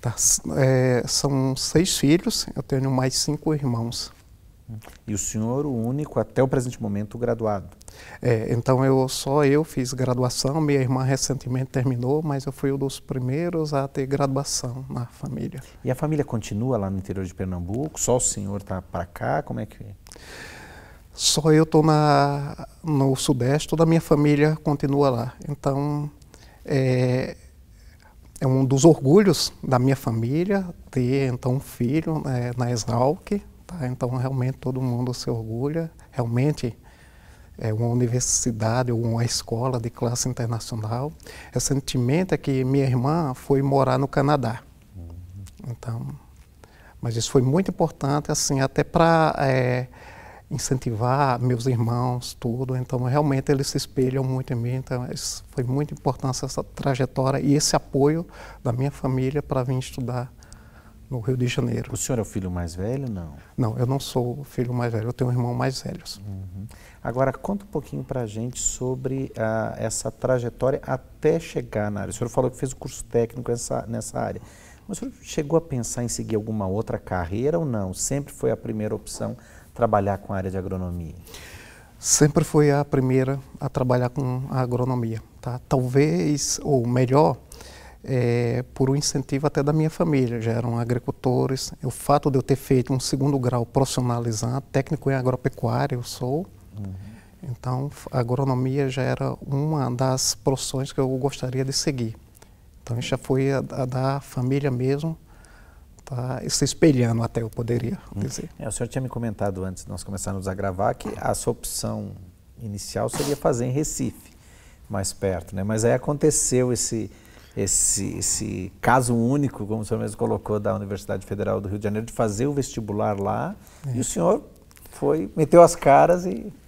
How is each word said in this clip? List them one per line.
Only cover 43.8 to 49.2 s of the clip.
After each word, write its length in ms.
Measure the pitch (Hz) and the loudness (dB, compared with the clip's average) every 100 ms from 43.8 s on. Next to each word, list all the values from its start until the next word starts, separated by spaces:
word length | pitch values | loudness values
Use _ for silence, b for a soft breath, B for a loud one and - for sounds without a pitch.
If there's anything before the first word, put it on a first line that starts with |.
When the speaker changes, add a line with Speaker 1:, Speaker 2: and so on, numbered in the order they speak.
| 127 127 | 6 4
Speaker 1:
no 100 | 135 | 2
Canadá. 520 | - 139 147 120 123 - - - 98 | 2 4 4 2 -4 -10 -20 -20 -18
Speaker 2:
Uhum. 100 | 85 87 90 98 98 - - | -14 -14 -16 -16 -16 -14 -12
Speaker 1:
Então, 380 | 117 - 113 131 143 - - - - B B B B | -10 -6 -6 -6 -10 -16 -20 -20 -20 B B B B
mas 160 | 120 113 | -4 -2
isso 160 | - | 4
foi 100 | 139 | 4
muito 300 | 127 151 196 | 6 4 2
importante, 600 | 190 165 - 139 147 147 | 0 0 0 0 0 0
assim, 260 | 151 - 139 | -2 0 2
até 240 | 135 - | 2 2
pra, 500 | 143 165 165 165 | 0 4 6 6